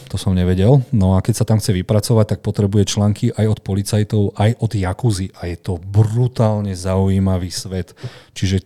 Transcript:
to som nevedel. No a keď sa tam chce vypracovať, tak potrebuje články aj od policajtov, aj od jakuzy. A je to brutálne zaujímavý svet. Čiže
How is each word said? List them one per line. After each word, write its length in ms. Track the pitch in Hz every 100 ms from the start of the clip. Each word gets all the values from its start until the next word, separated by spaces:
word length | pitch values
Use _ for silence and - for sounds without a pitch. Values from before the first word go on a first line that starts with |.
to 120 | - -
som 160 | -
nevedel. 480 | 92 90 90 101 143 120
No 200 | 117 92
a 80 | 95
keď 160 | - 110
sa 80 |
tam 120 | - 110
chce 160 | - 92
vypracovať, 500 | 92 107 - 113 107
tak 120 | 101
potrebuje 420 | - 101 101 104 95
články 440 | - 104 98 120
aj 160 | - 107
od 120 | 107
policajtov, 640 | - 98 98 104 104 107 101 -
aj 160 | 104 120
od 160 | 117
jakuzy. 560 | 104 90 90 120 92 95 -
A 100 | 87
je 100 | 85
to 240 | - 87
brutálne 920 | 95 101 107 113 123 127 110 104 101
zaujímavý 800 | 90 95 95 98 95 95 92 87
svet. 420 | - 95 92 - - 127 - -
Čiže 280 | - 92 95